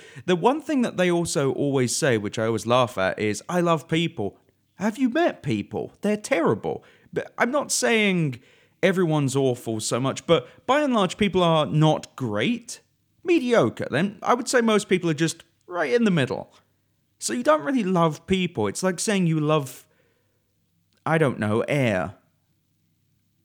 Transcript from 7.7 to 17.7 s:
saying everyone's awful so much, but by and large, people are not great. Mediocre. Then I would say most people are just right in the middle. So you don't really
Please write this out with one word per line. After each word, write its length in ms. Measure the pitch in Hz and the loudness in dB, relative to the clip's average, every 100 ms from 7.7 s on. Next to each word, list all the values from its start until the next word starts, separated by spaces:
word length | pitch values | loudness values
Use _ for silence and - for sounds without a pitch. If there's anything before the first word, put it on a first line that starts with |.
saying 680 | - 240 226 208 185 151 117 - _ _ _ | -2 0 2 2 2 0 -4 -14 _ _ _
everyone's 540 | 180 185 175 151 139 135 | 0 2 2 2 0 2
awful 420 | 135 123 - 110 | 0 0 -4 -6
so 220 | 107 120 | -2 -2
much, 260 | 131 113 - | -2 -4 0
but 400 | 165 - - - | 0 0 -12 -2
by 140 | 277 | 0
and 140 | 302 | 2
large, 240 | 240 185 - | 0 0 0
people 240 | 208 180 | -2 2
are 240 | 170 160 139 | 2 2 2
not 500 | 151 156 156 - - | 4 4 2 -2 -8
great. 640 | 123 104 139 240 - - _ _ _ _ | -4 -2 -2 -2 -8 -18 _ _ _ _
Mediocre. 640 | - 339 247 226 123 - - | 0 0 2 2 2 0 -4
Then 280 | 131 202 - | -2 -2 -4
I 100 | - | -2
would 140 | 240 240 | -2 0
say 120 | 254 | 0
most 260 | 226 214 202 | 4 2 2
people 220 | 185 170 | 0 0
are 40 | |
just 300 | 147 160 - - _ _ | 0 -2 -4 -14 _ _
right 240 | 254 294 | -4 0
in 100 | 240 | 2
the 60 | 220 | 4
middle. 420 | 170 123 95 - _ _ _ _ _ _ _ | 2 0 -4 -8 _ _ _ _ _ _ _
So 160 | - | -6
you 100 | 247 | -2
don't 180 | 247 311 | 2 2
really 220 | - | 2